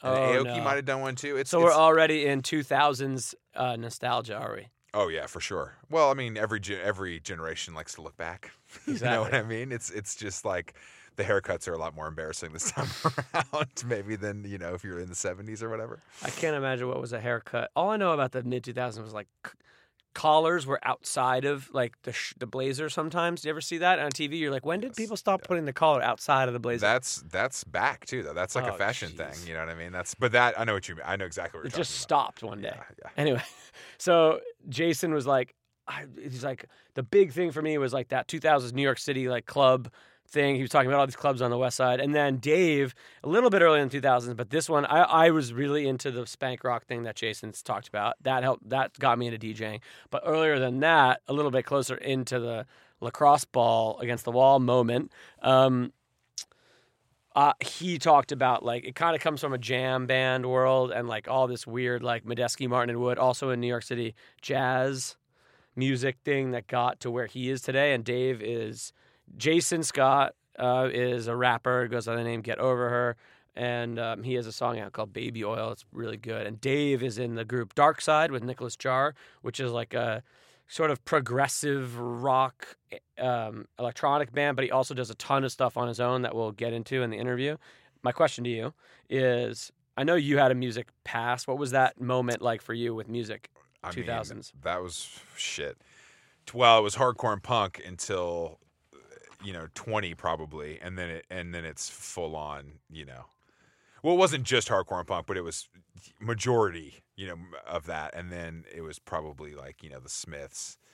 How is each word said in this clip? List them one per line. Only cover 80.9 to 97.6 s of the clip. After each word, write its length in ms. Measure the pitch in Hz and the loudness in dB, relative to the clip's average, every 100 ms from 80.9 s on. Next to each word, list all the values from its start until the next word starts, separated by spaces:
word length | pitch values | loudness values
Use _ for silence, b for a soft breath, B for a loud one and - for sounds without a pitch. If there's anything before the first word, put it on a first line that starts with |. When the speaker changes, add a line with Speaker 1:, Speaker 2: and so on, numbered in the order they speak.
Speaker 2:
of 140 | 139 | 0
progressive 920 | - 160 127 123 135 - 147 139 127 120 | 0 0 0 0 0 0 -2 -2 -4 -8
rock, 800 | 120 120 135 131 131 - - - _ - _ - | -8 -4 0 2 2 -4 -20 -20 _ -18 _ -6
um, 500 | 127 120 110 110 - - | -2 -2 -4 -10 -16 -8
electronic 540 | 120 - 147 143 139 | -8 -2 0 2 0
band, 240 | 123 143 131 | 0 0 0
but 80 | |
he 60 | 131 | 0
also 220 | 131 131 | 0 0
does 160 | 127 120 | -4 -8
a 40 | |
ton 300 | 113 - 139 | -8 -2 0
of 80 | 135 | 0
stuff 240 | - 127 117 | 0 -2 0
on 100 | 120 | -4
his 140 | 110 | -2
own 220 | 123 127 | 0 0
that 120 | 123 | -2
we'll 160 | 113 113 | -4 -6
get 220 | 104 117 | -4 -4
into 300 | 117 113 131 | -4 -4 -2
in 80 | 120 | -2
the 60 | 107 | -4
interview. 400 | 120 123 135 151 b b b b | -4 -2 -4 -6 b b b b
My 80 | 123 | -4
question 320 | - 156 - | 2 0 0
to 80 | 120 | -6
you 240 | 117 117 - b b _ | -4 -6 -10 b b _
is, 640 | 131 127 120 117 117 - _ _ - | 0 2 2 0 -6 -14 _ _ -4
I 60 | |
know 140 | 139 175 | 2 2
you 220 | 143 143 | 2 4
had 120 | 135 | 4
a 60 | 127 | 4
music 320 | 127 113 120 _ | -2 -6 -10 _
past. 420 | - 117 117 123 - | -8 -6 -2 -4 -4
What 120 | 135 | -4
was 120 | 143 | 0
that 300 | 131 131 - | 2 2 2
moment 420 | 123 127 123 120 | -2 0 0 -2
like 200 | 117 113 | -2 -2
for 120 | - | -6
you 220 | 117 117 113 | -4 -4 -6
with 120 | 107 | -6
music? 400 | 117 107 107 - _ 71 _ | -6 -6 -10 -16 _ _ _
Speaker 1:
I 60 | - | -12
mean, 40 | |
Speaker 2:
Two 80 | 175 | -8
thousands. 500 | 117 117 110 113 - 69 | -6 -6 -6 -12 -18 -10
Speaker 1:
that 200 | 73 90 | -6 -4
was 340 | 90 85 - - - - | -6 -10 -14 -16 -20 -10
shit. 440 | - - 73 - b b b b b b - | -8 -6 -8 -10 b b b b b b -14
T-, 120 | 123 | 4
well, 220 | 120 113 | 8 8
it 20 | |
was 140 | 104 101 | 6 2
hardcore 360 | 127 117 120 | 0 2 -2
and 120 | 101 | -2
punk 360 | - 120 | -2 0